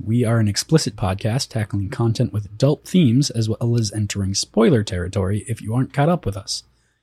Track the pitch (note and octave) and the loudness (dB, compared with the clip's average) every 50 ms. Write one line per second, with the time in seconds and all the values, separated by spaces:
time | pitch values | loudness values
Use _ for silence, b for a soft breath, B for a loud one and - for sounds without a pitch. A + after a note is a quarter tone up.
0 | F#2 G#2 A2+ A#2+ A#2+ G#2+ A#2 A2+ A2 G#2 G2 - - - D#3+ D#3 - - - - | -4 -2 0 2 2 2 2 2 2 2 0 -2 0 2 2 2 2 0 -4 -4
1 | G2+ F#2 F#2+ G2 - A2 A2 C#3 - - - A2+ G#2 - - G2+ F#2+ G2 - - | -2 -2 -2 -2 -2 -2 -2 -4 -4 -4 -4 -4 -4 -2 -4 -4 -4 -4 -2 0
2 | A#2 A#2 A2+ - B2 G2 - G#2 G#2 - - - C3 C#3+ D3+ - - - - F#3 | 0 0 2 0 0 -2 -2 -4 -6 -8 -2 0 2 2 2 0 -2 0 2 4
3 | E3+ A#2 A2 C3+ D3 - - A#2 A2 G#2+ A2 - A#2 A#2 A#2 A#2 A2+ G2+ - G#2+ | 4 6 4 4 2 0 0 -2 -2 -2 -2 -2 0 0 0 0 0 -2 -2 -4
4 | G#2 G#2 - G2+ G2 F#2+ G2 - - - - - A3+ G#3+ D3 A2 G2+ - F#2 F2+ | -4 -4 -2 -4 -2 -2 -2 -4 -6 -2 2 2 4 4 4 4 2 0 -4 -6
5 | F2 F#2+ - G#2+ F#2 F2+ G#2 G#2+ - - A2+ - - G#2 A2+ B2+ C3 - - C#3+ | -4 -4 -2 -2 0 0 -2 -4 -4 -6 -8 -8 -6 -4 -2 -2 -2 -2 0 0
6 | D3 D#3+ F3+ D#3+ - G2+ G2 G#2 - - - - - _ _ _ _ _ _ _ | 2 2 2 0 -2 -6 -6 -6 -8 -10 -10 -10 -12 _ _ _ _ _ _ _